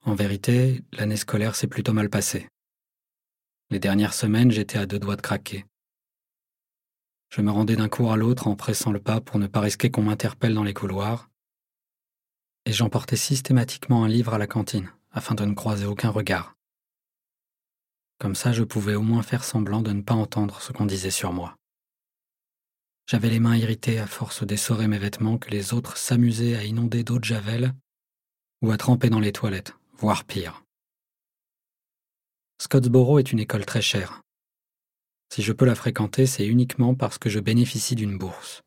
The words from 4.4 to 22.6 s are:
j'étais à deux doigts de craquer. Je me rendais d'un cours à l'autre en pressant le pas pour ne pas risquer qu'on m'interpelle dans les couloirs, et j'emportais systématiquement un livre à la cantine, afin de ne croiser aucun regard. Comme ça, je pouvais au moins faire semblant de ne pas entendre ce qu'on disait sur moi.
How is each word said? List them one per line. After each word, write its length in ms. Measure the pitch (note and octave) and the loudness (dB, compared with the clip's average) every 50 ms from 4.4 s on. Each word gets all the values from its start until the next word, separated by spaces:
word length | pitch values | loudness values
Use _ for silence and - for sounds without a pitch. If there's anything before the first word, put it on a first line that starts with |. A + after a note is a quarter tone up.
| A#2+ B2+ | 6 6
j'étais 260 | A#2 G#2+ G#2 - - A2 | 6 4 0 -2 -2 -4
à 80 | G2+ | -4
deux 140 | F#2+ G2+ G2+ | -2 -4 -4
doigts 160 | G2 G2+ G2+ | -4 -4 -4
de 60 | G2+ | -4
craquer. 440 | - - G#2 G2 - - - G2 G2+ _ _ _ _ _ _ _ _ _ _ _ _ _ _ _ _ _ _ _ _ _ _ _ _ _ _ _ _ _ _ _ _ _ | -2 -4 -4 -4 -4 -8 -14 -14 -14 _ _ _ _ _ _ _ _ _ _ _ _ _ _ _ _ _ _ _ _ _ _ _ _ _ _ _ _ _ _ _ _ _
Je 120 | - - | -4 0
me 80 | G#2 G#2 | 0 2
rendais 260 | G#2 G#2 A2 G#2+ A2+ | 2 2 2 2 2
d'un 140 | A2 G#2+ G#2+ | 2 2 -2
cours 220 | - - B2 A2+ | 0 0 0 2
à 60 | A2 G#2+ | 2 2
l'autre 300 | A2 A#2 B2 B2+ - A#2 | 4 2 2 2 0 -2
en 80 | G#2 | -2
pressant 360 | - - - G#2+ - - - | -2 -2 -4 -4 -2 0 -2
le 100 | G#2 G#2 | -2 -2
pas 180 | - - A2 A2+ | -2 -2 -2 -2
pour 200 | G#2+ - - G#2+ | -2 -2 -2 0
ne 80 | G2+ G2 | 0 0
pas 140 | - G#2+ | 0 0
risquer 280 | G#2 G#2 G2+ - - A#2 | 0 0 0 2 0 0
qu'on 140 | C3 - G#2+ | 2 2 2
m'interpelle 500 | G#2 G#2 G#2 - A2+ - - - A#2 A2 | 2 0 0 -2 -4 -4 0 0 0 2
dans 100 | G#2+ G#2+ | 2 0
les 120 | G#2 G2 | -2 -2
couloirs, 540 | - - G2 F#2+ G2 G2+ G#2 A#2 A#2 - _ _ _ _ _ _ _ _ _ _ _ _ _ _ _ _ _ _ _ _ _ _ _ _ _ _ _ _ | -4 -6 -6 -4 -2 -2 -2 -4 -4 -8 _ _ _ _ _ _ _ _ _ _ _ _ _ _ _ _ _ _ _ _ _ _ _ _ _ _ _ _
et 60 | - | -4
j'emportais 440 | A2 G2+ A#2+ G#2+ - A#2+ - - - | 0 2 0 2 2 -2 -2 0 -2
systématiquement 880 | G#2 - - C#3+ C3 C3 - C3+ B2 A#2 A#2 - - - - C3 A#2 A2+ | -2 0 0 -2 -2 0 2 2 2 2 2 -4 -12 -2 2 2 4 4
un 40 | A2 | 4
livre 260 | G#2+ A#2 A#2+ A2+ A2+ | 4 2 2 2 0
à 40 | A2 | -2
la 100 | G#2 G2+ | -2 -2
cantine, 440 | - A2 G#2 - - G#2+ F#2 F#2 - _ _ _ | -2 -2 -2 -2 -2 -4 -6 -6 -14 _ _ _
afin 240 | _ A2 - - A#2 | _ -10 -4 -4 -2
de 80 | G2+ G#2 | -2 0
ne 100 | G2+ G2+ | -2 -2
croiser 320 | G2+ - A2 G#2+ G2+ G2+ | -2 -2 -4 -2 -2 -2
aucun 240 | G2+ G2+ G2+ - A2+ | -4 -4 -2 -2 -2
regard. 460 | G#2 G#2 G2+ - G2 D#2+ - - - _ _ _ _ _ _ _ _ _ _ _ _ _ _ _ _ _ _ _ _ _ _ _ _ _ _ _ _ _ _ _ _ _ | 0 0 -2 0 -2 -4 -4 -10 -18 _ _ _ _ _ _ _ _ _ _ _ _ _ _ _ _ _ _ _ _ _ _ _ _ _ _ _ _ _ _ _ _ _
Comme 180 | - G#2 G2 | -4 -4 -4
ça, 180 | - - B2 A#2+ | 0 0 0 2
je 100 | A2+ A#2 | 2 0
pouvais 320 | A2 - A2 G2+ G#2 G#2 | 0 0 -4 -2 0 0
au 60 | G#2 | 0
moins 220 | G#2+ A2 A#2 A#2 A2 | 2 2 2 2 0
faire 200 | - - A2+ - | 0 -4 -4 -4
semblant 380 | - - A#2 G#2+ G2+ G2+ G#2+ | -2 -2 -2 0 0 0 -2
de 100 | A2+ A2 | 0 0
ne 100 | G2+ G2+ | -2 -4
pas 120 | G2+ - A#2+ | 0 0 0
entendre 480 | A2 G#2+ G2+ - A2 G#2 G2+ G2+ - | 0 0 -2 -2 -2 -2 -2 -4 -8
ce 100 | - - | -12 -12
qu'on 140 | B2 - G#2 | -4 -2 -2
disait 260 | G#2 F#2+ F#2+ F#2 F#2+ | -2 -2 -2 -4 -4
sur 220 | F#2+ - - F#2+ F2+ | -4 -4 -4 -4 -4
moi. 240 | F2+ F2 E2+ - _ _ _ _ _ _ _ _ _ _ _ _ _ _ _ _ _ _ _ _ _ | -6 -8 -8 -14 _ _ _ _ _ _ _ _ _ _ _ _ _ _ _ _ _ _ _ _ _